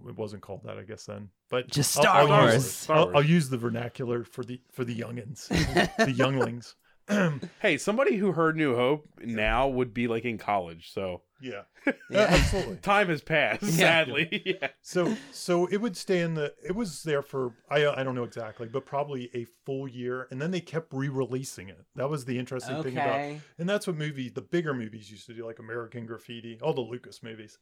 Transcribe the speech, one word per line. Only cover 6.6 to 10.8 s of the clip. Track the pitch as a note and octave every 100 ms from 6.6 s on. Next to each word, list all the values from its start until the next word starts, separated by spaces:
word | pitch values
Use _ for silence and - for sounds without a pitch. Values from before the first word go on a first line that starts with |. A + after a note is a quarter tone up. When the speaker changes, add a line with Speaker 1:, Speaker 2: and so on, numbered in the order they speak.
| - - _ _ -
Speaker 1:
<clears throat> | G#3 F3 C#3 E3+ -
Speaker 3:
Hey, | G#3+ C#4+
somebody | - A3 C#4 A#3
who | G3
heard | D#3 D#3+ D#3+
New | D3+
Hope | A#2+ B2 D3+ - -
now | A#2 A2 G#2+ A2+ C3+
would | B2+ B2
be, | A2 A#2+
like, | A2+
in | B2 G#2+
college, | - G2+ E2+ E2